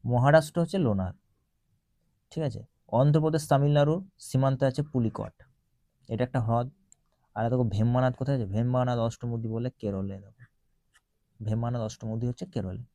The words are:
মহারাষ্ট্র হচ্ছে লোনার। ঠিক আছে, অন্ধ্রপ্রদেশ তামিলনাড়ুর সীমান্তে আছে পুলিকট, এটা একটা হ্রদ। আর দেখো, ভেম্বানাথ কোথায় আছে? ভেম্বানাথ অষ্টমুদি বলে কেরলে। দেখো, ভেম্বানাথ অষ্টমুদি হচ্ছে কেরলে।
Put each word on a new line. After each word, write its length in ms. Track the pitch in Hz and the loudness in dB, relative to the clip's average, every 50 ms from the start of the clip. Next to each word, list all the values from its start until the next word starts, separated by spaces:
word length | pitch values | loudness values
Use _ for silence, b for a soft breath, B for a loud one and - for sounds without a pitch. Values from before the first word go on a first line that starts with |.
| - | -2
মহারাষ্ট্র 540 | 117 120 120 123 143 151 160 151 151 - 170 170 | 0 0 4 4 6 6 6 6 4 -2 -2 -2
হচ্ছে 160 | 165 - 190 165 | -2 0 0 0
লোনার। 280 | 120 104 98 92 92 87 _ _ _ _ _ _ _ _ _ _ _ _ _ _ _ _ _ _ _ _ _ _ _ - | 2 2 0 -2 -4 -8 _ _ _ _ _ _ _ _ _ _ _ _ _ _ _ _ _ _ _ _ _ _ _ -6
ঠিক 100 | 160 160 139 | -4 -4 -4
আছে, 120 | 107 104 107 _ _ _ _ - - 117 | -4 -6 -14 _ _ _ _ -2 2 4
অন্ধ্রপ্রদেশ 440 | 135 147 147 160 151 160 160 156 151 - | 4 6 6 4 4 4 0 0 2 2
তামিলনাড়ুর 500 | 151 135 139 143 147 147 143 147 156 180 190 - _ _ - | 2 4 4 4 4 4 4 4 2 -2 -4 -10 _ _ -20
সীমান্তে 380 | - - 131 135 135 135 127 139 135 | -2 0 2 2 2 2 2 0 0
আছে 120 | 127 - 147 147 - | 0 -2 -6 -2 -2
পুলিকট, 420 | 131 117 110 - - 104 107 _ _ - _ _ _ _ _ _ _ _ _ _ _ _ _ | 0 0 0 -2 -4 -12 -12 _ _ -20 _ _ _ _ _ _ _ _ _ _ _ _ _
এটা 140 | 117 107 123 123 | -4 -4 -4 -2
একটা 120 | - 131 113 | -2 -4 0
হ্রদ। 200 | 113 117 117 123 131 - _ _ _ _ _ _ _ _ _ _ _ _ | 0 0 0 -2 -4 -10 _ _ _ _ _ _ _ _ _ _ _ _
আর 60 | 107 113 117 123 | -4 -2 0 0
দেখো, 120 | 127 123 113 98 | 0 0 0 0
ভেম্বানাথ 400 | 101 110 117 120 127 127 127 123 - | 0 0 2 2 2 0 0 -2 -2
কোথায় 160 | 131 135 139 131 | -4 -2 -2 -2
আছে? 80 | 113 95 98 | -2 -4 -2
ভেম্বানাথ 440 | 107 117 123 127 127 123 123 123 120 113 | -2 -2 0 0 0 0 0 0 0 -2
অষ্টমুদি 420 | 117 117 - - 120 117 113 113 110 110 | -2 -4 -6 -8 -8 -6 -6 -6 -6 -6
বলে 140 | 113 120 127 - _ | -4 -6 -6 -8 _
কেরলে। 360 | - 104 98 95 98 98 98 98 98 | -6 -6 -4 -4 -6 -8 -10 -12 -16
দেখো, 180 | 101 110 _ 123 _ _ _ _ _ _ _ _ _ _ _ _ _ _ _ _ _ _ _ | -20 _ _ -20 _ _ _ _ _ _ _ _ _ _ _ _ _ _ _ _ _ _ _
ভেম্বানাথ 420 | 110 104 110 113 113 117 123 120 113 107 | -6 -4 -2 -2 -2 -4 -4 -4 -6 -6
অষ্টমুদি 360 | - - - 113 110 113 117 123 | -8 -10 -10 -8 -6 -4 -4 -4
হচ্ছে 140 | 123 - 185 185 - | -6 -6 -10 -8 -8
কেরলে। 280 | 117 98 92 92 104 123 _ | -6 -6 -6 -8 -10 -14 _